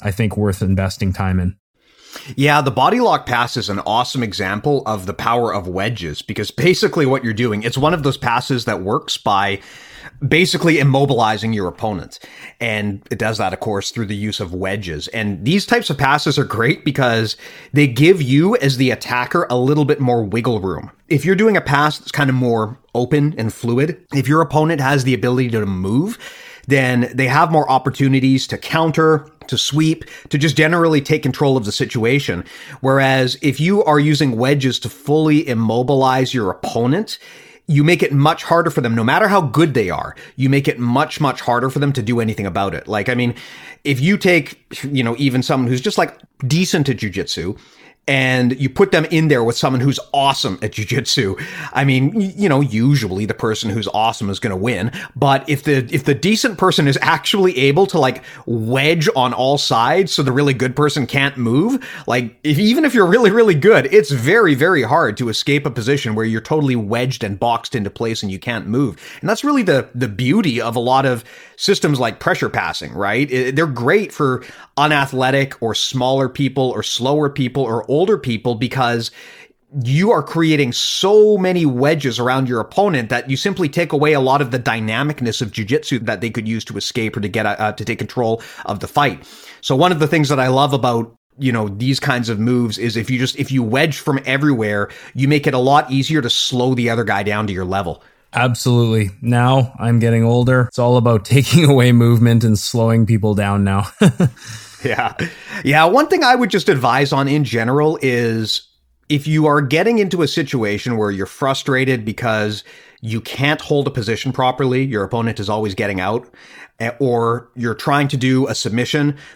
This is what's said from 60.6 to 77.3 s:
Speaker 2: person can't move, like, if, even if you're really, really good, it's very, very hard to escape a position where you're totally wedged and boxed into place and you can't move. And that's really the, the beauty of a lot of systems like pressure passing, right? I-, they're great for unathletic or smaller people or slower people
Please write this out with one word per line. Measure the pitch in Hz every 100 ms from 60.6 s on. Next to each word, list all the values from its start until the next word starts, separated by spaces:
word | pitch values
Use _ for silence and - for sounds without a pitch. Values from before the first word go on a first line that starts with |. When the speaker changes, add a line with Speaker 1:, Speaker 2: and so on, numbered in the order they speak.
| 135 135
Speaker 2:
person | 147 147 117
can't | 139 139 135
move, | 113 131 214 269 - - -
like, | 123 120 -
if, | 151 147
even | 214 262 302
if | 233
you're | 175
really, | 233 214
really | 226 220 156
good, | 196 185 131
it's | 208 -
very, | 131 123 226 190 127
very | 170 170
hard | 110 156 131 107
to | 117
escape | 104 - 143 143
a |
position | 120 113 143 113 107
where | 113
you're | 110
totally | - 156 139 120
wedged | 101 117 131 -
and | 104 98
boxed | 117 117 - 120
into | 98
place | - 117 113
and | 104
you | 95
can't | - 113 95
move. | 120 131 80 - -
And | 175
that's | 220
really | 285 277
the, | 185 135 113
the | 123 123
beauty | 98 123 202 180 117
of | 113 117
a |
lot | 117 135 135
of | 120 - - - -
systems | - 196 170 135
like | 117 -
pressure | 170 185 117
passing, | 113 85 - 71
right? | 65 101 113 147
I-, | 127 127
they're | 139 165
great | 117 120 208 196
for | - 139 127 - - - -
unathletic | 151 147 139 131 131 139 135 -
or | 113 104
smaller | - 131 127 135 131
people | 135 135 139 127
or | 104
slower | - - 123 151
people | 143